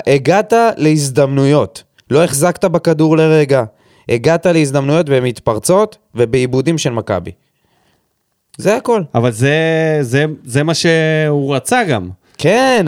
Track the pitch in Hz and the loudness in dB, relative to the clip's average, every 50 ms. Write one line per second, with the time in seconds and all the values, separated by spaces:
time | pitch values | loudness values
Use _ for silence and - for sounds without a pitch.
0 | - - 139 143 127 147 170 202 214 208 - 233 233 226 - - 147 156 156 156 | 0 0 0 2 2 2 0 0 2 2 2 2 2 2 0 0 0 2 2 2
1 | 143 139 127 151 143 135 139 139 135 139 143 147 113 92 - - - _ _ _ | 0 -2 0 0 0 2 2 0 2 2 2 2 0 -2 -6 -18 -20 _ _ _
2 | _ _ 120 147 170 175 143 139 151 175 170 - - 185 165 170 - 170 160 151 | _ _ 0 2 2 2 0 0 0 -2 0 0 -2 -2 -2 0 0 0 0 2
3 | 160 156 160 160 160 160 156 156 151 131 139 131 113 107 - _ _ _ _ _ | 2 2 2 2 2 2 2 2 2 2 0 0 0 -4 -8 _ _ _ _ _
4 | _ - 117 120 117 151 165 170 - 185 170 165 156 139 135 143 135 139 147 165 | _ -4 -4 -2 0 0 0 2 0 0 2 2 0 0 0 -2 0 0 0 0
5 | 175 147 139 131 127 127 117 - - - 110 107 - - 185 196 214 104 - _ | 0 0 0 0 0 -2 -4 -4 -4 -4 -4 -4 0 0 2 2 0 -2 -4 _
6 | _ _ _ 110 120 113 117 135 127 127 123 131 131 156 170 151 - 147 120 113 | _ _ _ -2 -2 0 0 -2 -2 0 -2 -2 -2 -2 -2 -2 -4 -4 -4 -4
7 | 104 - 104 90 87 95 90 _ _ _ _ _ _ _ _ _ _ _ _ _ | -4 -4 -4 -6 -6 -8 -16 _ _ _ _ _ _ _ _ _ _ _ _ _
8 | _ _ _ _ _ _ _ _ _ _ _ - 85 180 214 254 - - 233 220 | _ _ _ _ _ _ _ _ _ _ _ -6 -2 -2 -2 -2 -2 -2 -2 -2
9 | 175 143 - 120 117 127 113 107 127 139 147 160 160 160 160 160 160 160 156 151 | -2 -4 -4 -2 -2 -2 -2 0 0 0 0 0 0 0 0 0 0 0 0 -2
10 | 139 113 120 139 151 156 156 - - - 113 139 151 160 165 - - 170 165 165 | -2 -2 -2 -2 -2 -2 -6 -10 -14 -4 -2 -2 0 0 -2 0 0 0 2 2
11 | 160 156 156 156 156 151 147 143 139 135 143 131 - - 247 254 233 180 135 104 | 2 0 0 0 0 0 0 -2 -2 -2 -4 -4 -2 -2 -2 0 0 0 -2 -2
12 | 90 90 92 - _ _ _ _ - 151 202 240 262 269 254 233 180 | -4 -8 -14 -18 _ _ _ _ 0 0 2 2 2 2 2 2 2